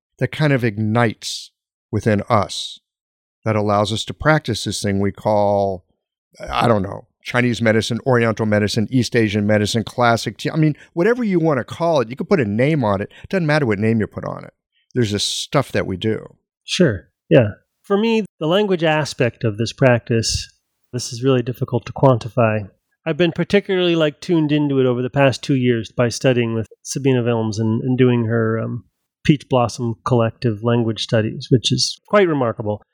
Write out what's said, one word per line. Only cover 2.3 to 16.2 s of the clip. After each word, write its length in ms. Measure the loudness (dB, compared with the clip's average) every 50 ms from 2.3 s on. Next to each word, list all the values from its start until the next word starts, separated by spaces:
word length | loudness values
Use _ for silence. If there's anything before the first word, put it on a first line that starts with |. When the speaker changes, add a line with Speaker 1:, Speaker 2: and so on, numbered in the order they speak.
| 0 0 0 -2 -6 -10 -12 -12 -14 -18 _ _ _ _ _ _ _ _ _ _ _ _ -4
Speaker 1:
that 100 | -2 -2
allows 380 | 0 0 2 2 2 2 0 -2
us 100 | -4 -6
to 80 | -8 -10
practice 520 | -4 0 0 0 0 0 -4 -6 -4 -6
this 160 | -6 -6 -4
thing 180 | -2 -2 0 0
we 120 | -2 -2
call, 720 | -4 -4 -2 0 0 2 2 2 2 0 0 -2 -4 -8 -12 _ _ _ _ _ _ _ _ _ _ -16 -12 -6
I 180 | -4 0 0
don't 140 | 2 2 0 -2
know, 240 | -4 -8 -14 -16 _ _ _ -10
Chinese 380 | -4 -2 0 0 0 0 0
medicine, 380 | 2 2 2 2 0 -2 -4 -4 0
Oriental 400 | 0 2 2 2 0 0 -2 0
medicine, 420 | 0 2 2 0 0 0 -2 -2 0
East 240 | 0 0 0 0 2
Asian 320 | 0 2 2 0 0 2
medicine, 360 | 2 2 2 2 0 -2 -4 -4
classic 520 | -4 -2 0 2 2 2 2 -2 -6 -8
tea. 120 | -8 -8 -4
I 80 | 0
mean, 180 | 0 2 0 0 -2 -10 -8 -4
whatever 300 | 0 0 2 2 0 0
you 160 | 0 0 2
wanna 240 | 2 2 0 0 -4
call 380 | -6 -6 -4 -2 0 0 0
it, 80 | 0 -2
you 60 | -6
can 80 | -10 -4
put 140 | 0 0 0
a 40 | 0
name 380 | 0 0 0 2 2 2 2 0
on 180 | 0 0 0
it. 100 | -2 -6 -10 -16 -10 -6
Doesn't 160 | -4 -2 0
matter 180 | 0 0 2 2
what 140 | 2 0 2
name 200 | 2 2 2 2
you 60 | 0
put 180 | -2 -4 -8 -10
on 180 | -10 -10 -10 -14
it. 100 | -18 -20 _ _ _ _ _ _ _ -2
There's 160 | -2 0 0
this 120 | 0 -2 -2
stuff 480 | -4 -6 -6 -6 -4 -2 -2 -2 -2
that 160 | -4 -4 -4
we 100 | -4 -6
do. 380 | -4 -4 -4 -4 -4